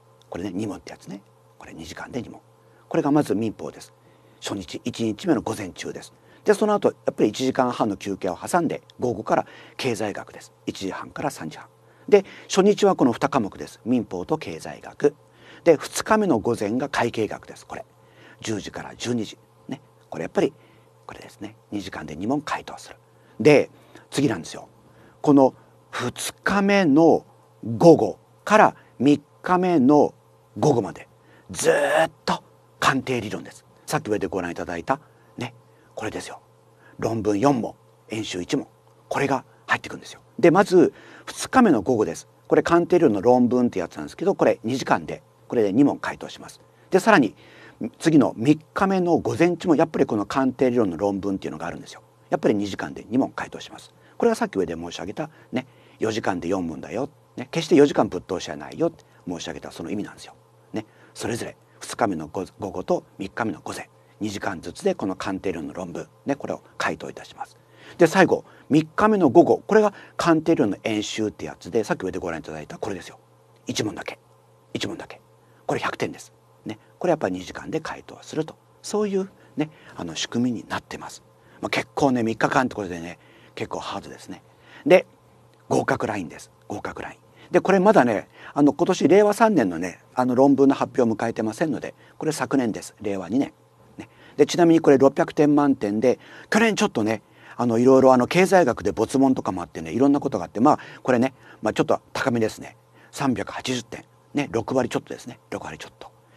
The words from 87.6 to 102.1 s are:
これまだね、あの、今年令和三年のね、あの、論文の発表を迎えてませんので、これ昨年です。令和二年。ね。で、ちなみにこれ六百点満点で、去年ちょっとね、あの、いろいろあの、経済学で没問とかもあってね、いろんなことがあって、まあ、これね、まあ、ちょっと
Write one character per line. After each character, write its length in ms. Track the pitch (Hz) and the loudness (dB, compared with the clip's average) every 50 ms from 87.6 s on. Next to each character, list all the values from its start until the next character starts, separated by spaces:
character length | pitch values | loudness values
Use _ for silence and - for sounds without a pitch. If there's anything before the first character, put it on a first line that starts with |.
こ 100 | 170 - | 2 4
れ 80 | 196 196 | 2 4
ま 140 | 180 214 214 | 6 6 6
だ 120 | 185 131 | 6 6
ね、 220 | 123 110 95 - _ _ - - - - | 4 2 -2 -4 _ _ -20 -18 -8 0
あ 80 | 147 | 4
の、 120 | 147 143 139 | 4 4 4
今 140 | - 170 180 | 2 0 0
年 200 | 185 - 208 139 | 0 2 4 6
令 160 | 170 202 208 | 6 6 6
和 100 | 208 202 | 6 4
三 220 | - 233 220 214 | 4 2 4 4
年 140 | 156 113 92 | 4 2 0
の 100 | 87 80 | 0 -4
ね、 200 | 87 92 80 - _ _ - | -8 -8 -10 -12 _ _ -4
あ 120 | - 127 | -2 0
の、 100 | 127 123 | 0 4
論 200 | 120 135 143 139 | 6 6 6 6
文 120 | 131 139 135 | 6 6 4
の 80 | 135 | 4
発 260 | - 127 117 120 - | 2 0 -4 0 0
表 20 | 123 | 2
を 120 | 117 113 | 2 2
迎 140 | - 120 117 | -2 -4 -6
え 40 | 113 | -4
て 80 | - | -4
ま 120 | 110 110 113 | -4 -4 -2
せ 120 | - 175 | -4 -4
ん 60 | 160 | -2
の 80 | 123 87 | -4 -6
で、 160 | - - - _ _ - _ - | -6 -10 -14 _ _ -20 _ -8
こ 80 | - | -6
れ 60 | 156 147 | -6 -4
昨 240 | - 127 117 - 135 | -4 -4 0 0 0
年 140 | 123 113 | 0 0
で 100 | 95 90 | -2 -6
す。 120 | - - - - | -8 -14 -16 -10
令 160 | 104 104 98 95 | -6 -6 -6 -6
和 120 | 92 85 | -6 -4
二 100 | 104 135 | -2 -2
年。 140 | 143 - - _ _ _ _ _ _ _ _ - | -2 -2 -6 _ _ _ _ _ _ _ _ -20
ね。 120 | - - _ _ - - - | -20 -20 _ _ -20 -8 0
で、 100 | - 147 | 0 2
ち 120 | 147 - 160 | 2 4 2
な 80 | 175 | 4
み 100 | 170 165 | 6 6
に 60 | 165 | 6
こ 100 | 160 156 | 6 6
れ 60 | 143 131 | 6 8
六 180 | 135 135 135 - | 6 4 4 4
百 140 | 165 - - | -2 -2 0
点 220 | - 151 147 147 | 2 2 4 4
満 200 | 147 147 143 135 | 4 4 2 0
点 240 | 127 - 101 101 107 | 0 0 -4 -2 0
で、 200 | 123 127 110 - - - - - - - | 2 2 0 0 -4 -20 -20 -18 -8 0
去 100 | - 214 | 2 2
年 160 | 226 226 202 | 2 2 2
ち 80 | - 214 | 2 0
ょ 20 | 190 | 0
っ 20 | |
と 120 | - 131 107 | 0 0 -2
ね、 200 | 107 113 107 _ _ _ _ - - - | -2 -2 -4 _ _ _ _ -20 -16 -6
あ 100 | - 120 | -4 -2
の、 140 | 123 113 113 | 0 2 4
い 60 | 123 | 6
ろ 140 | 131 135 131 | 8 8 8
い 20 | 131 | 8
ろ 100 | 131 131 | 8 8
あ 40 | 123 | 6
の、 100 | 123 - | 4 2
経 180 | - 170 190 | 4 2 4
済 200 | 180 196 185 175 | 6 6 6 6
学 180 | 120 110 - - | 4 2 -2 -2
で 80 | 104 | -4
没 260 | 82 90 110 110 - 135 | 0 0 -2 0 2 2
問 160 | 135 135 131 | 4 4 2
と 80 | - | 0
か 100 | - - | -2 -6
も 120 | 95 92 87 | -6 -6 -8
あ 20 | |
っ 40 | 76 | -10
て 120 | - 87 | -12 -12
ね、 100 | 80 82 | -10 -6
い 60 | 80 113 | 0 2
ろ 120 | 131 143 | 4 4
ん 20 | |
な 80 | 139 143 | 4 4
こ 100 | 143 139 | 0 -2
と 80 | 123 101 | -4 -4
が 80 | 85 | -6
あ 20 | 78 | -6
っ 40 | |
て、 80 | - 101 | -2 2
ま 140 | 117 147 139 | 4 4 4
あ、 60 | - - - - - | 2 0 -12 -20 -10
こ 120 | - - 127 | -2 0 2
れ 60 | 117 | 2
ね、 140 | 120 135 - _ - - - - - | 2 0 -4 _ -20 -20 -16 -6 -6
ま 80 | 107 | -4
あ、 20 | 107 | -2
ち 60 | - | 0
ょ 40 | 160 | 0
っ 20 | - | 0
と 120 | 107 - _ _ | 0 -2 _ _